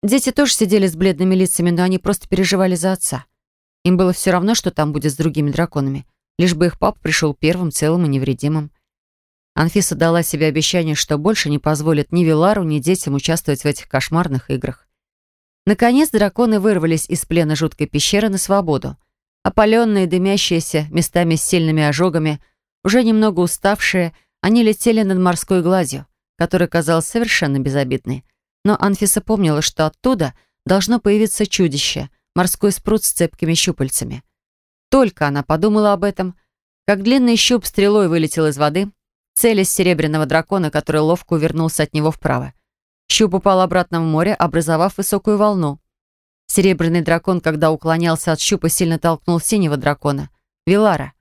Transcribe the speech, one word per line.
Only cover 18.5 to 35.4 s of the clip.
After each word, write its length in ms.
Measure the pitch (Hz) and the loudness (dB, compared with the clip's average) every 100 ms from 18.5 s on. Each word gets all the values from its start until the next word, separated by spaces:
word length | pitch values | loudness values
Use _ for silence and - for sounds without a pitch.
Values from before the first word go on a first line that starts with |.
| 202 175 143 135 139 _ _ _ _ | 0 0 -2 -4 -14 _ _ _ _
Опалённые, 640 | - - 214 226 233 202 185 | -2 2 4 4 4 2 2
дымящиеся, 800 | 180 190 196 - 170 156 156 151 | 2 2 0 0 -2 0 -4 -2
местами 460 | 165 170 175 170 160 | -2 0 0 0 0
с 60 | |
сильными 400 | - 180 160 156 | 0 0 2 2
ожогами, 560 | 151 143 180 165 156 151 _ _ _ _ | 0 2 0 0 -2 -4 _ _ _ _
уже 180 | 190 233 | 0 2
немного 380 | 226 220 214 175 | 4 4 2 2
уставшие, 720 | 175 - 196 208 - 190 170 _ _ _ | -2 0 -2 0 -2 0 -2 _ _ _
они 200 | 190 226 | 0 4
летели 400 | 220 220 - 220 | 4 2 2 2
над 160 | 196 190 | 2 2
морской 440 | 180 170 - 185 | 0 0 0 0
гладью, 440 | 170 190 151 139 139 _ _ _ | 2 0 -2 -6 -14 _ _ _
которая 320 | - - 175 | -2 0 0
казалась 380 | 170 151 165 160 | 0 0 -2 0
совершенно 520 | 233 226 - 156 139 | -4 -2 -2 0 -2
безобидной. 680 | 135 135 135 131 - 135 _ _ _ _ | -2 -2 -2 -4 -6 -10 _ _ _ _
Но 140 | 202 208 | -2 0
Анфиса 440 | 202 196 202 - | 0 0 0 -2
помнила, 400 | - 220 175 147 | -2 0 2 0
что 240 | 156 - 156 | -2 -2 -4
оттуда 480 | - 247 247 147 - _ _ - | -2 -2 -2 -4 -6 _ _ 0
должно 340 | 190 185 240 | 0 2 0
появиться 460 | 208 208 214 - 214 | 2 2 0 0 -4
чудище, 640 | - 175 139 - - 135 _ _ | 0 0 0 -4 -6 -10 _ _
морской 380 | - 180 - 202 | -2 -2 0 -2
спрут 320 | 196 - 214 | -2 -2 -2
с 60 | - | -2
цепкими 440 | - 170 - 160 | -2 -4 -2 -2
щупальцами. 680 | 165 - - 135 - - 117 _ _ _ _ _ _ _ | 0 -2 -2 -4 -4 -8 -12 _ _ _ _ _ _ _
Только 380 | 220 233 - 147 | 2 2 0 -4
она 140 | 143 | -2